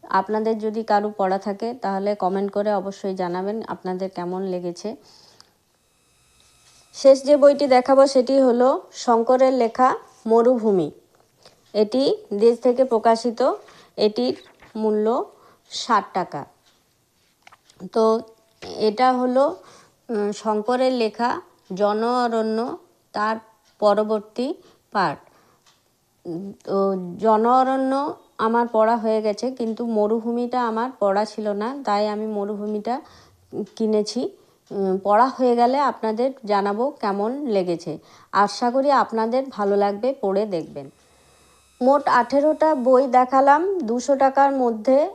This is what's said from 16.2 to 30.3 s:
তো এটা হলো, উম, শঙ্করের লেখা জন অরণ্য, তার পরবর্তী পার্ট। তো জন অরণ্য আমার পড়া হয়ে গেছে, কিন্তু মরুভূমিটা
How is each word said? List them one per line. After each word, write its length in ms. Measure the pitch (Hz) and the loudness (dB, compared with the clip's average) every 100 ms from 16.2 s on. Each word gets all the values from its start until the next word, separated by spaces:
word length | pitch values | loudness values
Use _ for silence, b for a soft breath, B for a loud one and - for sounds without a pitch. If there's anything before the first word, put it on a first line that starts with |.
| 170 147 - _ _ _ _ _ _ _ _ _ _ _ _ _ 185 | -6 -10 -14 _ _ _ _ _ _ _ _ _ _ _ _ _ -6
তো 280 | 233 220 226 - _ _ _ | 0 2 2 -4 _ _ _
এটা 520 | 190 - 214 208 254 | -14 -2 -2 2 2
হলো, 420 | 254 254 254 285 359 B B B _ - | 2 0 2 0 -2 B B B _ -8
উম, 220 | 220 208 | -4 -4
শঙ্করের 600 | 208 226 214 214 254 262 | -4 -4 -2 -2 0 0
লেখা 500 | 254 220 214 240 359 - _ _ | 0 -2 -2 -4 -4 -10 _ _
জন 300 | 185 202 214 | -2 0 0
অরণ্য, 760 | 226 247 240 226 220 220 247 349 _ _ _ | 0 0 0 -2 -2 -2 -4 -8 _ _ _
তার 260 | - 214 226 - _ _ _ | -6 -4 -4 -10 _ _ _
পরবর্তী 720 | 208 202 214 220 208 - 262 349 b b _ | 2 2 0 -4 -6 -8 -6 -8 b b _
পার্ট। 280 | 208 175 143 _ b b b b b _ _ _ _ 170 165 196 - | -2 -2 -4 _ b b b b b _ _ _ _ -12 -10 -12 -16
তো 320 | - 196 196 190 180 175 | -4 0 0 -2 -6 -2
জন 280 | 220 214 233 | 2 2 4
অরণ্য 680 | 254 262 269 262 269 294 - _ - | 2 2 0 -2 -2 -4 -8 _ -6
আমার 300 | 226 233 240 | -2 0 0
পড়া 300 | 220 220 226 | 2 2 2
হয়ে 240 | 220 220 | 0 -2
গেছে, 300 | 214 208 247 | -2 -4 -6
কিন্তু 340 | 262 226 214 240 | -6 -6 -4 -4
মরুভূমিটা 840 | 220 208 226 226 | 0 0 0 -2